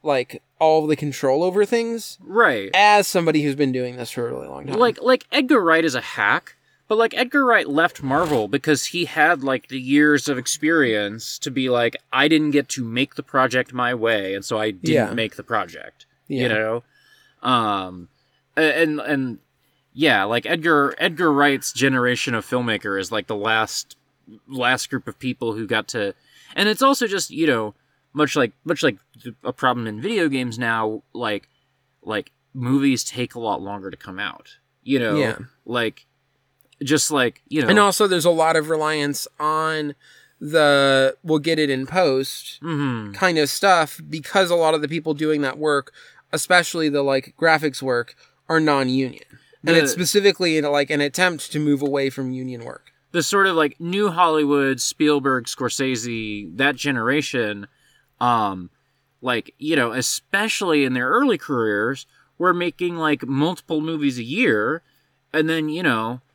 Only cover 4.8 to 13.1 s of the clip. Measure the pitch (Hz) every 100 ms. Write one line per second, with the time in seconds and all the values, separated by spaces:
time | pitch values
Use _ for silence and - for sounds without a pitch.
4.8 | 240 - 240 254 - 269 254 269 165 160
5.8 | 165 127 - - 101 147 - _ _ _
6.8 | _ 220 226 - 254 285 262 220 147 143
7.8 | 165 - 139 139 170 139 104 139 156 147
8.8 | - - 165 160 156 165 135 131 _ 131
9.8 | 127 143 151 147 147 131 127 - 151 165
10.8 | 131 107 101 110 - - - 131 131 120
11.8 | 120 - _ 127 147 156 151 143 135 -
12.8 | 117 120 143